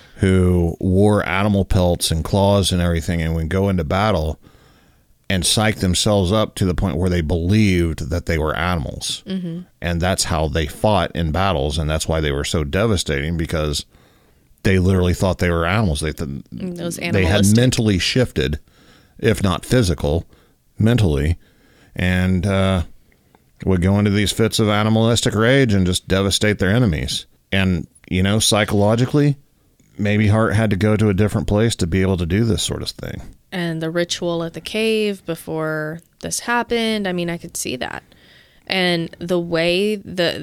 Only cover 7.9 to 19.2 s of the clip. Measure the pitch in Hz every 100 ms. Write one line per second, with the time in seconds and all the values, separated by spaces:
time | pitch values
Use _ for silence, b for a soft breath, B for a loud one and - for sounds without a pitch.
7.9 | 76 80 82 - 80 78 - 87 175 127
8.9 | - - - 202 190 175 170 180 _ -
9.9 | 82 90 98 - 82 78 80 73 - 107
10.9 | 98 85 76 82 85 98 78 73 73 76
11.9 | 78 - 80 76 69 71 87 71 92 113
12.9 | 92 - 69 76 85 80 82 76 73 -
13.9 | b b b b b b _ 104 95 90
14.9 | 95 90 85 95 87 90 85 82 104 101
15.9 | 73 78 78 76 69 - 58 - - 170
16.9 | - - 95 92 101 98 110 123 120 110
17.9 | 92 - 127 117 - 67 78 b b b
18.9 | b b b